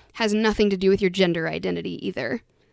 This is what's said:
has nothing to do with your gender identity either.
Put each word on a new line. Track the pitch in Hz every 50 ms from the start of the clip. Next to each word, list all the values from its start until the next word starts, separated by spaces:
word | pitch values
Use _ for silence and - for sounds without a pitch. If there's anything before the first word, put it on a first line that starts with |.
| - _ -
has | - 226 214 208
nothing | 214 226 214 208 - 214 208
to | 196
do | 185 190 190
with | 196 190
your | 208 185
gender | 175 190 190 175 170 170 160 160
identity | 160 170 180 185 175 170 170 180 - - -
either. | 190 185 - 127 113 - 233 - _ _ _ _ _